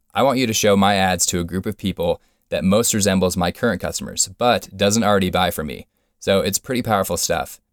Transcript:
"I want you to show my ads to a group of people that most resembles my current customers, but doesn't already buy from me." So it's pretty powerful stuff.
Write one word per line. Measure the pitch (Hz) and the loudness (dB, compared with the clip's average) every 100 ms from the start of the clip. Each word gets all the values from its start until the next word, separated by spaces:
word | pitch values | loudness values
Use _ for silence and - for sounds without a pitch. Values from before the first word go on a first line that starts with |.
| _ | _
"I | 101 | 0
want | 131 127 | 0 2
you | 120 | 0
to | |
show | 107 107 101 | 0 2 4
my | 98 98 | 4 2
ads | 95 90 - | 2 0 -2
to | 90 | -2
a | |
group | 85 92 107 | -4 -4 -6
of | 98 | -6
people | 98 87 85 80 _ _ _ | -6 -2 -2 -4 _ _ _
that | 87 | -2
most | 90 104 120 107 | 2 2 2 2
resembles | 98 95 92 92 | 2 2 2 0
my | 87 | -2
current | - 120 90 | 0 -2 -2
customers, | 80 - 65 - - - | -6 -8 -8 -6 -6 0
but | 120 98 - 95 | 2 2 -2 -2
doesn't | 101 113 | 0 2
already | 104 101 92 | 2 2 2
buy | 90 90 | 0 0
from | - 76 | -2 -8
me." | 58 - _ _ _ | -10 -16 _ _ _
So | - 98 | 0 2
it's | - - | 2 -4
pretty | - 123 | -4 -4
powerful | 120 104 95 87 | 0 0 0 -2
stuff. | - 82 - - _ | -2 -4 -4 -14 _